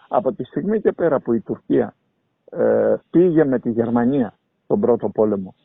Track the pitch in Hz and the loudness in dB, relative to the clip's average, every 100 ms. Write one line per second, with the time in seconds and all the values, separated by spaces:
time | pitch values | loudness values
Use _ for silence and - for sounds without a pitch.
0 | - 127 127 110 127 147 175 214 - - | -4 -2 -2 -4 -6 -6 -2 -2 -2 0
1 | 170 135 - 117 - 110 - 139 110 - | 0 0 0 -2 -4 -8 -2 -2 -2 -8
2 | _ _ _ _ _ - 113 110 110 107 | _ _ _ _ _ -2 0 2 0 -2
3 | _ 165 180 160 269 127 123 113 113 120 | _ 2 4 4 2 0 -2 -2 0 0
4 | 120 143 107 - _ _ - 101 117 117 | 0 0 -2 -8 _ _ -4 0 2 0
5 | 104 101 107 98 92 - | -2 0 0 0 -6 -14